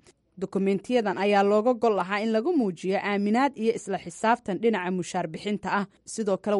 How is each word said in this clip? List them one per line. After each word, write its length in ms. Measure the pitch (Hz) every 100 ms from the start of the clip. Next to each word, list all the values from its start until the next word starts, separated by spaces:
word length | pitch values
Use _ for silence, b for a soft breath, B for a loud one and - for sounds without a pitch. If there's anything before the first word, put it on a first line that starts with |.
| b _ _ -
Dokumentiyadan 800 | 190 196 196 190 220 247 208 165
ayaa 240 | 202 202
looga 300 | 202 214 240
gol 220 | 233 233
lahaa 240 | 190 175 202
in 80 | 226
lagu 220 | 220 285
muujiyo 460 | 330 202 165 185 196
aaminaad 560 | 196 202 208 233 285 -
iyo 160 | 226
isla 240 | - - 190
xisaabtan 600 | 175 - 220 240 - 175
dhinaca 300 | 226 202 180
mushaar 360 | 180 165 180 170
bixinta 420 | 170 202 208 180
ah. 120 | 202 190 b
Sidoo 320 | - - 202 185
kale, 180 | 214